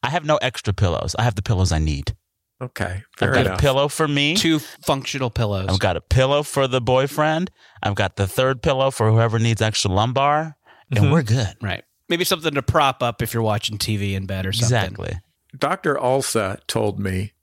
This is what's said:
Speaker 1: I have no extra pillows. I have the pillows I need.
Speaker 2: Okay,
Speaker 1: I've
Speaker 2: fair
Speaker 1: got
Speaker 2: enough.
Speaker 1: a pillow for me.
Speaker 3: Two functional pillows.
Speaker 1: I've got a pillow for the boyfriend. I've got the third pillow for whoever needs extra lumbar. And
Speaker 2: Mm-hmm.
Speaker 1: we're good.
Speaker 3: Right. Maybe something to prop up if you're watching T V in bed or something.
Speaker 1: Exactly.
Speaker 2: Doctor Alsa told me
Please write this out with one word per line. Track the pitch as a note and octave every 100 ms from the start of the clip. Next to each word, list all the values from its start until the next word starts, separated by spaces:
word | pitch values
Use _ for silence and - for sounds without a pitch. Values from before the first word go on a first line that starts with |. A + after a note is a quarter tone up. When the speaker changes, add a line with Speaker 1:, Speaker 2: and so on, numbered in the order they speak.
Speaker 1:
I | B2
have | E3 D3+
no | -
extra | B2 - -
pillows. | G2 F#2 E2+ - -
I |
have | A#2 G2+
the |
pillows | F#2+ G2 F#2
I | D#2+
need. | D#2 C#2+ - - _ _ _ _
Speaker 2:
Okay, | B2+ -
Speaker 1:
I've | F2+ F#2+ - -
Speaker 2:
fair | -
Speaker 1:
got | C3 A#2
Speaker 2:
enough. | F#2
Speaker 1:
a |
pillow | C#3+ C3 D3
for | - D#3
me. | C#3+ C#3+ F#3
Speaker 3:
Two | E3 D#3
functional | - - - C#3 - C#3 C3
pillows. | - A2+ G2+ F#2+
Speaker 1:
I've | F#2+
got | G2+ E2+
a |
pillow | - B2+ C3 C#3+
for | D3+ - C3+
the | B2+
boyfriend. | A#2+ B2+ C#3 D3+ D3+ D#3+ F#3 _ _ -
I've | G2+
got | G2+ G2 -
the | G2
third | - C3 C3
pillow | D#3+ C3+ C3+
for | - A2
whoever | A2 A2+ A2+
needs | A#2 A2
extra | G#2+ G#2 G2
lumbar. | F#2 A2+ B2+ C#3+ D3+ D#3+ D3+ _ - _
And | B2
Speaker 2:
Mm-hmm. | G2+
Speaker 1:
we're | E3
good. | A#2 A#2+ G#2 -
Speaker 3:
Right. | G#2 F2+ - _ _
Maybe | E3+
something | F3 F3 D#3+
to | C#3+
prop | B2+ E3 C#3+ C3
up | A#2+ A#2
if | A2+
you're | A#2
watching | A2 G#2 - G#2
T | - G#2
V | G2
in | F#2+
bed | F#2+ F#2+ F#2+
or |
something. | A2+ A#2 A#2+
Speaker 1:
Exactly. | F2+ G#2 G1+ F2 _ _ _ C3+
Speaker 2:
Doctor | C#3+ F#3+ F3 C#3
Alsa | B2 C3+ B2+ A2+ F#2+ G2+ -
told | A2+ G#2+ G2
me | G2 F#2 G#2 _